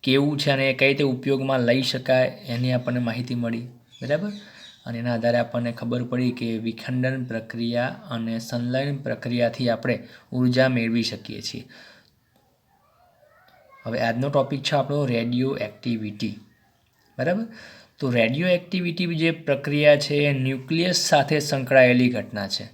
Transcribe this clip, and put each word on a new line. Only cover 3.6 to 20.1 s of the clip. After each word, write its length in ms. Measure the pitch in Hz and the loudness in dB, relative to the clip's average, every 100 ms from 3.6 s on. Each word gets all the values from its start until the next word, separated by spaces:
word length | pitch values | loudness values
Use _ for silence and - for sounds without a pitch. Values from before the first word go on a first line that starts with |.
| 120 - _ - | -10 -16 _ -14
બરાબર? 300 | 127 151 202 202 - - - - - | -4 -2 -2 -10 -18 -20 -20 -18 -10
અને 120 | 117 | -6
એના 160 | 120 | -4
આધારે 240 | 117 117 120 | 0 2 2
આપણને 340 | 117 123 120 | 0 -2 -4
ખબર 320 | 117 120 123 | -6 -4 -4
પડી 260 | 123 123 123 | -2 -2 -2
કે 280 | 120 117 113 | -2 -4 -4
વિખંડન 680 | 113 113 - 127 127 131 | -4 -6 -6 -2 -2 -2
પ્રક્રિયા 640 | 123 113 110 117 117 120 127 - - | -6 -8 -8 -6 -2 -2 -2 -6 -10
અને 280 | 117 113 113 | -6 -4 -6
સંલયન 580 | 113 120 120 131 143 143 | -6 -6 -2 -2 -2 -4
પ્રક્રિયાથી 720 | 131 113 123 120 117 - 123 | -6 -6 -4 0 0 0 -2
આપણે 300 | 113 - 113 - - _ | 0 -2 -4 -6 -20 _
ઉર્જા 360 | 123 127 123 131 | 0 2 4 4
મેળવી 340 | 127 113 117 | 2 0 0
શકીએ 400 | 113 - - - | -2 -6 -12 -12
છીએ. 220 | - - - - - - _ _ _ _ _ _ _ _ _ _ _ _ _ _ _ _ _ - | -10 -12 -16 -20 -20 -20 _ _ _ _ _ _ _ _ _ _ _ _ _ _ _ _ _ -14
હવે 160 | 113 113 | -8 -2
આજનો 280 | - 117 139 | -2 0 0
ટોપિક 340 | 143 135 143 | 0 0 -2
છે 140 | 143 147 | -2 0
આપણો 280 | 139 143 | 0 -2
રેડિયો 520 | 143 120 117 123 131 139 | 0 0 0 0 -2 -2
એક્ટિવિટી, 840 | 107 - 127 113 107 104 110 101 - _ _ _ _ _ _ - | -6 -6 -4 -4 -4 -6 -8 -8 -18 _ _ _ _ _ _ -6
બરાબર? 260 | 131 190 226 - - - - _ | -2 -2 -4 -12 -20 -20 -20 _
તો 120 | 135 | 0
રેડિયો 380 | 120 113 135 180 | 2 2 2 2
એક્ટિવિટી 680 | 175 175 185 175 165 175 | 0 0 -4 -2 -2 -2
જે 160 | 165 165 | 2 0
પ્રક્રિયા 680 | 165 - 139 143 147 151 147 | 0 -2 -2 0 4 6 6
છે, 180 | 147 | 4